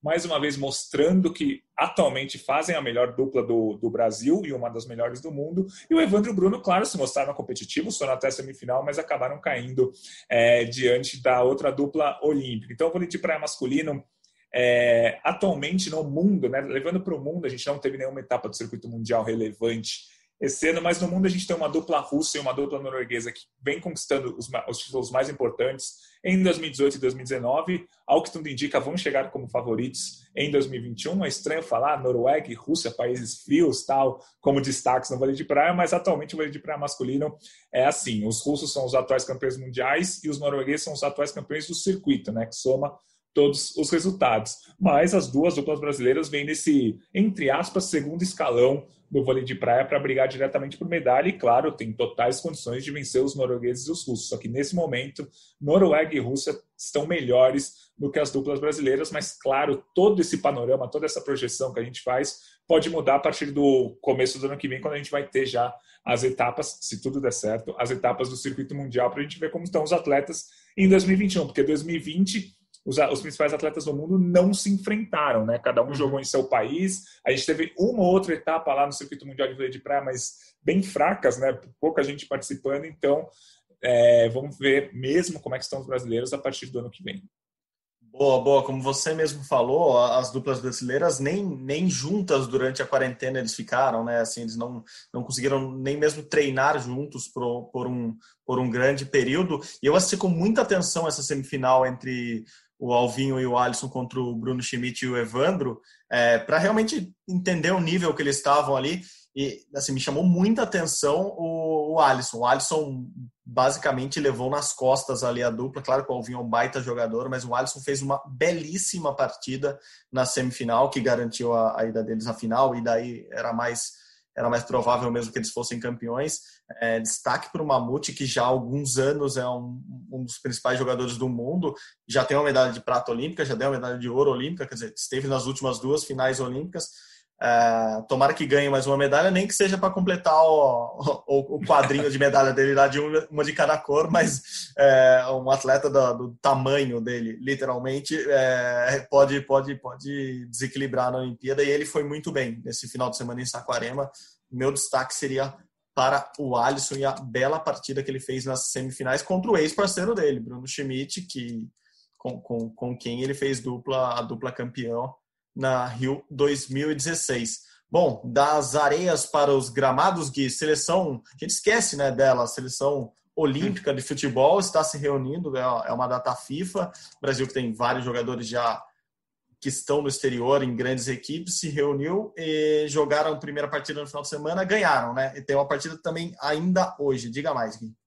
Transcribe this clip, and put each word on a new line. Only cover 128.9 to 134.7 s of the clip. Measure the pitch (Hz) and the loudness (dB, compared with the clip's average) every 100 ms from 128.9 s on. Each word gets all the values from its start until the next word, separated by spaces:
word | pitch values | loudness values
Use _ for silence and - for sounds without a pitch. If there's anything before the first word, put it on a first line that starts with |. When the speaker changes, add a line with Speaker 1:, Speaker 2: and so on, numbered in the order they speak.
| 127 | 0
Speaker 2:
anos | 135 147 139 131 | 2 2 -2 -2
é | 123 | -4
um, | 123 123 123 131 127 - | -6 -8 -12 -14 -16 -14
um | 131 | -10
dos | 123 - | -10 -8
principais | 131 120 127 127 | -8 -2 0 0
jogadores | 127 123 123 120 | 0 -2 -4 -4
do | 131 | -4
mundo, | 120 120 175 160 - - _ - | -2 -2 -2 -2 -4 -18 _ -2
já | 139 | 0
tem | 127 | 2
uma | 139 | 2
medalha | 147 131 127 | 4 4 4
de | 117 | 0
prata | - 123 123 | -2 -2 0
olímpica, | 117 147 160 | -4 -4 -4
já | 139 | -4
deu | 113 135 | -2 -2
uma | 131 | -2
medalha | 123 123 | -4 -6
de | 120 | -4
ouro | 123 143 | 2 2
olímpica, | 123 139 175 | 2 -4 -6
quer | 131 | -8